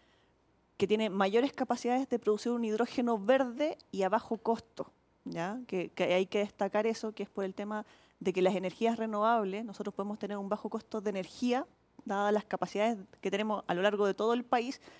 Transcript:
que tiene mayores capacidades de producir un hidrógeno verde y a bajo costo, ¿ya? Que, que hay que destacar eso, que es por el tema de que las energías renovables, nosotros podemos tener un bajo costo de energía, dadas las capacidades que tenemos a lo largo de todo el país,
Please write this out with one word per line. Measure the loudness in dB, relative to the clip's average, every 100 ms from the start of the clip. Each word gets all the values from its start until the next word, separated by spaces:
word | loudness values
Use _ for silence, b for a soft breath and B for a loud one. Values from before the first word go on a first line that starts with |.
| b b b b _ _ _ _
que | 0
tiene | 2 2
mayores | 2 4 4 2
capacidades | 0 -2 -2 0 0 0
de | -2
producir | 0 0 0
un | 0
hidrógeno | 0 0 0 0 0 0
verde | 4 4 4 0 -4 -4 -10
y | -2
a | 2
bajo | 2 0 -4
costo, | 0 -2 -4 -14 -14 _ _ _ -10
¿ya? | -6 -4 -6 -6
Que, | -4 -4
que | -2 2
hay | 2 2
que | 0
destacar | -2 -2 -2 0 0
eso, | -2 -6
que | -8
es | -10
por | -6
el | -6
tema | -6 -8 -8 -10 b b b
de | -2
que | 4
las | 4 4
energías | -2 2 2 2
renovables, | -2 2 4 4 2 -4
nosotros | -8 -8 -8 -6
podemos | -6 -6
tener | -6 -6
un | -4
bajo | -4 -4
costo | -8 -8 -6
de | -4
energía, | -4 -6 -4 0 0 -2 _ _ -18 -6
dadas | 0 2
las | 2 0
capacidades | -4 -4 0 0 -2 -8 -8
que | -4
tenemos | -2 0 -2 -2
a |
lo | 2
largo | 2 4 2
de |
todo | 2 2
el | 0
país, | 2 0 0 -8 B